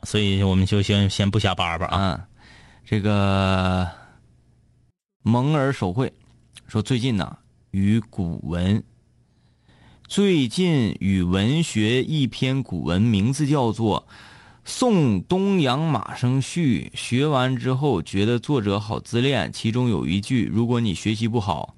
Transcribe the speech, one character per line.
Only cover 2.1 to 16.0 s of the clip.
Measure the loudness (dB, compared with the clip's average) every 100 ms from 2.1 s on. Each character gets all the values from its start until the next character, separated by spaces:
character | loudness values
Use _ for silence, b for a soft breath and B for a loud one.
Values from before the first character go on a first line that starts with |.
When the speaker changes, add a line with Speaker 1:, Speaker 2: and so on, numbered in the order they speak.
Speaker 2:
嗯， | -4 -10 B B B B B
这 | -4 -2
个 | 2 2 2 2 2 2 0 0 -2 B B B _ _ _ _ _ _ _ _ _ _
蒙 | 0 2 2
尔 | 2 0
手 | -2 -2
绘 | -2 -4 -6 _ _ _ -20 -6
说， | -4
最 | -2 -2
近 | 0 -2
呢， | -4 -10 _ _ _
与 | -2 2 0
古 | -2 -6 -6 -6 -6
文， | -2 0 0 -2 _ _ _ _ b b b b b b b -6
最 | 0 2 4 2
近 | 0 2 2 2 0
与 | 0 2
文 | 2 2 2 0
学 | 0 0 2 0
一 | 0 -2 -2
篇 | -2 -2 -2
古 | -4 -6
文， | 0 2
名 | 2 2 2
字 | 0 0
叫 | 2 0
做 | 0 0 0 B B B B B B
《送 | -12 -2 2 4 2 0
东 | 0 0 2 2
阳 | 2 0
马 | -2 -2